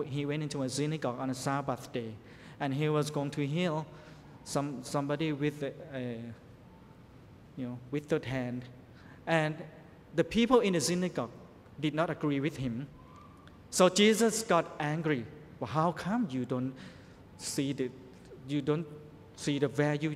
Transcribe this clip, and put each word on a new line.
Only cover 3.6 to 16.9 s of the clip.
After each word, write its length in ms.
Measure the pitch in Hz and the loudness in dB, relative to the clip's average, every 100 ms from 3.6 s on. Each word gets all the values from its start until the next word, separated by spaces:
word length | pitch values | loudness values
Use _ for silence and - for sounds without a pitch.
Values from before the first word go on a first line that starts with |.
| 180 156 156 - - - - - | 0 0 -6 -12 -18 -18 -20 -16
some, 380 | - 143 143 127 | -4 -2 0 -4
somebody 500 | - 147 143 147 160 | -2 -2 0 0 0
with 280 | 139 151 151 | 2 0 0
a, 120 | 139 - - | -6 -6 -8
a, 260 | 135 123 113 117 113 - - - - - - - - - - - - | -6 -4 -6 -8 -12 -16 -20 -20 -20 -20 -20 -20 -20 -20 -20 -14 -8
you 100 | 123 | -6
know, 120 | 123 - | -8 -4
withered 340 | 147 147 156 120 | -4 0 0 0
hand. 380 | 131 123 123 123 - - - - - - | -2 -2 -4 -8 -14 -20 -20 -20 -8 2
And 280 | 165 156 156 - - - - - 160 | 2 2 -2 -10 -16 -20 -20 -4 0
the 80 | |
people 380 | 165 214 233 247 | 2 4 8 8
in 120 | 196 | 6
the 80 | 175 | 4
synagogue 500 | 151 180 180 - 113 - - - - - | 4 2 0 0 -4 -6 -18 -20 -18 -4
did 140 | 151 | 0
not 160 | 151 170 | 2 2
agree 300 | 147 151 139 | 2 2 2
with 180 | 151 143 | 0 0
him. 300 | 131 117 143 - - - - - - - - | -2 -4 -6 -12 -20 -20 -20 -20 -20 -20 -2
So 180 | - 185 | 6 6
Jesus 560 | 185 208 208 226 220 | 8 6 6 4 2
got 320 | - 170 160 - | 4 4 2 -2
angry. 460 | 147 160 160 135 107 - - - | -2 0 2 0 -2 -12 -16 -10
"Well, 100 | 117 | -4
how 220 | 143 170 | 0 2
come 360 | 156 180 233 185 | 0 -2 0 0
you 160 | 127 123 | -2 -2
don't 280 | 127 131 135 - | -2 -2 -6 -14